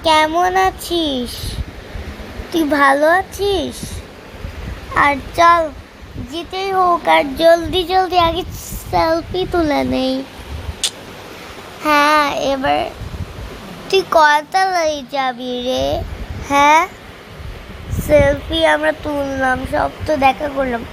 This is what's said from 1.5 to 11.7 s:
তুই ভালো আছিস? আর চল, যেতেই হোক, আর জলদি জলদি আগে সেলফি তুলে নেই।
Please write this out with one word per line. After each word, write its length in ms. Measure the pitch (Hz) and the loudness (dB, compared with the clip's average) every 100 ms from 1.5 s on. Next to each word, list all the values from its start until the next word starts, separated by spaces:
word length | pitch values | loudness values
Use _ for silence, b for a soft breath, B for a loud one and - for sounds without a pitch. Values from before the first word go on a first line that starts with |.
| - - - - - - - - - - | -6 -8 -10 -14 -12 -12 -12 -14 -12 -4
তুই 120 | 339 | 0
ভালো 440 | 302 294 277 277 302 | 2 4 6 6 4
আছিস? 680 | 359 381 - 403 381 262 240 - - - - - - - - - - - - | 4 0 -4 -2 0 -2 -8 -10 -10 -14 -18 -18 -14 -12 -10 -10 -10 -6 0
আর 200 | 285 277 - - | 2 0 -6 4
চল, 340 | 339 339 320 269 - - - - 247 | 6 6 2 -6 -18 -20 -16 -12 -10
যেতেই 400 | 302 339 370 392 | -10 -8 -6 -2
হোক, 360 | 381 359 339 330 | 2 2 2 4
আর 160 | 320 302 269 | 2 2 4
জলদি 460 | 330 339 330 339 | 6 6 4 -2
জলদি 340 | 330 370 370 359 | 2 2 2 4
আগে 260 | 330 330 - - - - - | 2 2 -6 -10 -10 -12 -2
সেলফি 560 | 359 330 330 320 359 370 | 0 2 0 -2 -4 -2
তুলে 320 | 359 311 277 | 0 2 0
নেই। 400 | 262 262 262 262 269 - - - - - - - - - - - - - - | 0 0 0 -2 -6 -14 -12 -10 -10 -6 -6 -8 -18 -16 -16 -16 -16 -16 -18